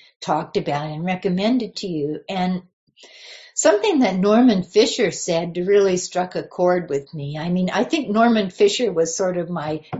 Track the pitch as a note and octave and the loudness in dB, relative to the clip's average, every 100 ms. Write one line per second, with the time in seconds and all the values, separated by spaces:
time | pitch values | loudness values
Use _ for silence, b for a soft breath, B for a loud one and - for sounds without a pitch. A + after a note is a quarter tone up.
0 | b b - D#3 D#3 G3+ F3 C#3+ D#3 D3+ | b b -4 -4 -2 -6 -4 -4 -6 -6
1 | F3 F3+ G3 F3+ G#3 B3+ G#3+ - G3+ D#3+ | -4 -4 -2 0 0 0 -2 -8 -6 -4
2 | D3 D3+ - F#3+ F#3 F3+ - _ _ _ | -4 -6 -8 -4 -2 -4 -6 _ _ _
3 | B B B B B B - G4+ G#4+ D#4+ | B B B B B B 2 2 2 2
4 | A#3 F#3 G3+ A3 B3+ G3 F3+ G#3 A3+ - | 2 2 4 6 6 4 2 2 2 2
5 | F#3+ D#3+ - E3 E3+ F3 F3+ G3+ G3 F#3 | -2 -2 -2 -2 -2 -4 2 4 4 0
6 | - F3+ F3+ F3 D#3 - F3+ F3+ F3 C#3+ | -4 -4 -4 -6 -8 -2 2 2 0 -6
7 | C#3 D#3 C#3+ D3+ E3+ F3+ F3+ - B3 E4 | -6 -10 -10 -8 -4 -2 0 -2 -2 -2
8 | C4 G#3 A#3 A3 G3 - G3+ - A#3+ E3 | -2 2 4 4 0 2 2 2 -2 0
9 | E3 - F#3+ F3 E3+ F3 D3+ D#3 B - | -2 0 -2 -2 -4 -6 -6 -6 B -6